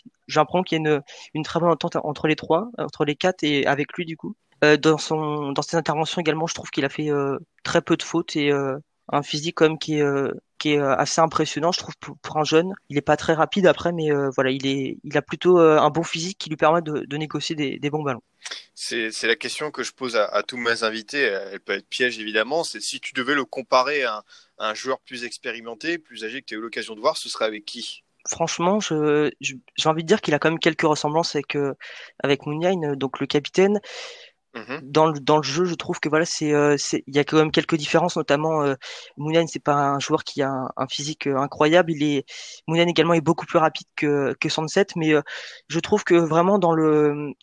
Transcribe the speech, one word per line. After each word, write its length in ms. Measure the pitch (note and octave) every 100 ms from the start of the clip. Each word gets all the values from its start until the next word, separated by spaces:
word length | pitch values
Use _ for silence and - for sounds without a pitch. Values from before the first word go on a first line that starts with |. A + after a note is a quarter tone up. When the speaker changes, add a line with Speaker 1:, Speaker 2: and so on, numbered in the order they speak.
| - _ -
Speaker 1:
j'ai 100 | D3
l'impression 240 | D3+ D#3
qu'il 180 | D3+ D#3+
y 60 | D#3
a 40 |
une, 120 | C#3+ - - -
une 80 | D#3
très 160 | D3 D#3+
bonne 120 | E3+
entente 260 | D3+ E3+ D#3
entre 320 | D3+ C#3+ D#3
les 80 | D#3
trois, 340 | - E3 A#3 A3+
entre 260 | D3+ -
les 120 | D3 D3
quatre 260 | F#3 -
et 240 | D3+ C#3+ B2+
avec 260 | C#3 D3
lui, 100 | -
du 120 | E3 D#3+
coup. 200 | F3+ - _ _
Euh, 140 | D3+ D3+
dans 200 | D3+ D3+
son, 540 | - D#3 D3+ D3+ C#3+
dans 120 | C#3
ses 140 | - E3+
interventions 440 | D#3+ D3+ D#3 F3+
également, 260 | D#3 D#3 D#3+
je 80 |
trouve 160 | - -
qu'il 140 | -
a 40 | D3+
fait, 220 | - D3+
euh, 260 | C#3+ C#3 C3+ - _
très 180 | - E3+
peu 140 | - E3
de 60 |
fautes 320 | - E3 - D#3+
et, 160 | C#3+
euh, 260 | C#3+ C#3 C#3 - _ -
un 140 | C#3+
physique 340 | C#3 D3+ E3 -
quand 120 | D#3
même 100 | D#3
qui 180 | - D3+
est, 60 |
euh, 280 | C#3+ C#3 C3+ - - -
qui 160 | D3+
est, 40 | D3
euh, 160 | C#3
assez 260 | - C#3+ -
impressionnant, 520 | D#3+ - D#3 C#3+ E3
je 60 | F#3
trouve, 180 | - -
pour, 180 | - C#3+
pour 180 | - D3+
un 80 |
jeune. 280 | D3 D#3+ F#3 - -
Il 80 | C#3+
est 60 |
pas 140 | D3+ D3+
très 160 | -
rapide 340 | D#3 D#3 G3+ F3+
après, 260 | C#3+ F3
mais, 200 | E3+ D#3
euh, 180 | C#3+ C#3 B2+
voilà, 160 | C3
il 120 | C3+ C3+
est, 300 | C#3 C3 -
il 140 | D3+ D3
a 40 |
plutôt, 360 | - E3 F3 F3+
euh, 220 | D#3+ D#3
un 100 | D3
bon 140 | D3+
physique 340 | E3 E3 F3 -
qui 100 | D#3
lui 80 | D#3
permet 240 | D#3 E3+
de, 240 | D3+ D3
de 120 | - C#3+
négocier 400 | D3+ D3+ - D#3
des, 240 | C#3 -
des 100 | C#3+
bons 140 | D3+
ballons. 180 | C#3+ A2+ - _ - - -
Speaker 2:
C'est, 360 | - - A#2 A2
c'est 160 | - A2+
la 100 | A2+
question 340 | B2 - D3+
que 120 | C#3
je 100 | A2+
pose 240 | - B2+ A2+
à, 100 | G2
à 160 | G#2
tous 120 | - B2
mes 280 | A#2 A2+
invités. 380 | A2 A2 G#2 C#3+
Elle 380 | A#2+ F#2+ G2 G2
peut 120 | -
être 160 | G2 -
piège, 300 | - B2 A2
évidemment. 420 | G#2+ G#2+ A#2 D#3+
C'est 180 | D#3 G#2+
si 200 | - C3+
tu 120 | -
devais 200 | C3 B2
le 100 | C#3+
comparer 600 | A#2+ C3+ A#2+ B2+ C3 D3
à 140 | A#2+ G#2+
un, 40 | - - _ -
à 120 | G#2+
un 40 |
joueur 260 | G#2+ B2+ B2+
plus 240 | - B2
expérimenté, 720 | A#2+ - B2+ A2+ A2+ A#2 D#3 E3+
plus 260 | - A2+
âgé 160 | A2 C3
que 60 | -
t'as 100 | G#2+
eu 40 |
l'occasion 340 | A2+ A#2+ A2+
de 60 | G#2+
voir, 160 | B2+ -
ce 120 | A#2
serait 160 | -
avec 200 | A2 G#2+
qui ? 400 | - A#2 G#2+ - _ _ -
Speaker 1:
Franchement, 500 | - E3 - F3 G#3
je, 520 | - D#3 D3+ D3 D3 -
je, 140 | C#3 B2+ - -
j'ai 120 | D#3
envie 140 | D#3
de 60 | D#3+
dire 120 | G#3+
qu'il 140 | -
a 40 | D3
quand 120 | D#3+
même 100 | D#3+
quelques 220 | E3+ D3+
ressemblances 520 | D#3+ D3+ D3 D#3 E3
avec, 220 | D3 - D3
euh, 180 | C#3 C3 - - - -
avec 240 | C#3 C#3 D3
Muniain, 480 | D3+ F3+ F#3 D3
donc 240 | C#3 C3+ -
le 60 | C#3+
capitaine. 540 | D3 C3+ - G3 G#3 - - - - - _ _
Speaker 2:
Mhm. 260 | A#2 A2 D3
Speaker 1:
Dans 240 | C3+ D#3 D#3+
le, 120 | D3
dans 200 | C3+ D3+
le 40 |
jeu, 220 | C#3 D3
je 100 | F3+
trouve 240 | D#3+ - F3
que 120 | D#3
voilà, 160 | D#3 F3
c'est, 260 | - D3+
euh, 240 | D3 D3 C#3+
c'est, 280 | - D#3+ -
il 100 | C#3+
y 20 |
a 60 |
quand 140 | C#3+ D#3
même 120 | D#3
quelques 260 | D#3+ - D#3+
différences, 400 | D3 E3 E3+ E3
notamment, 460 | C#3 D3 D#3+ D#3
euh, 120 | C#3+ C3+ - - - -
Muniain, 300 | D3+ E3 E3
c'est 160 | C#3
pas 100 | D3+
un 260 | C#3+ C#3+ C#3
joueur 260 | - D#3
qui 180 | - C#3+
a 80 | C#3
un, 180 | C3 C3 -
un 120 | -
physique, 380 | - C#3+ D3+ C#3+
euh, 120 | C3+
incroyable. 540 | C#3 - D#3 F3 E3+
Il 100 | D3+
est, 240 | D3+ C#3 - - - - -
Muniain 180 | E3 F3
également 280 | D#3+ E3+
est 80 | E3
beaucoup 240 | D3+ E3 -
plus 120 | E3+
rapide 280 | D#3+ - - -
que, 380 | D3 C#3+ C3+ -
que 100 | D#3
Sunset, 380 | - D#3+ F#3+ G3+ F3
mais, 180 | D#3
euh, 80 | D3+ - - - - -
je 120 | E3
trouve 240 | - G#3
que 100 | - E3+
vraiment 420 | D#3+ D#3+ F3+ G3+
dans 160 | F3
le, 580 | D#3+ D#3 D3+ D3+ D3 D3 -